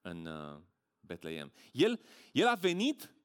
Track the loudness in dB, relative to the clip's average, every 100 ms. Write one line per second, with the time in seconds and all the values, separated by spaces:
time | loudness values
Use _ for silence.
0 | 4 4 4 -8 -10 -14 -20 _ _ _
1 | -14 -10 -6 -6 -8 _ -16 0 2 2
2 | -10 -20 -6 0 2 2 -2 0 -2 -2
3 | -10 _